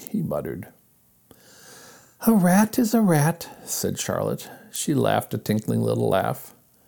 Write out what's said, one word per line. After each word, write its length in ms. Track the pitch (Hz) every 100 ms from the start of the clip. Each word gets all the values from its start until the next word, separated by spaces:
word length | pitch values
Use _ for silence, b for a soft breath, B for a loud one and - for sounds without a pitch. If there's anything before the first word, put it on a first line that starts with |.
| -
he 120 | 214
muttered. 460 | 165 73 - 60 - - _ _ _ _ _ B B B B B B B B B -
"A 60 |
rat 460 | 226 175 185 214 -
is 140 | 226
a 80 | 233
rat," 480 | 208 156 147 170 - -
said 340 | - - 95 95
Charlotte. 500 | - 90 104 - - B B
She 240 | - -
laughed 400 | 139 113 104 -
a 40 | 113
tinkling 440 | - 107 - 113
little 260 | 113 113 117
laugh. 460 | 95 104 131 - - _ _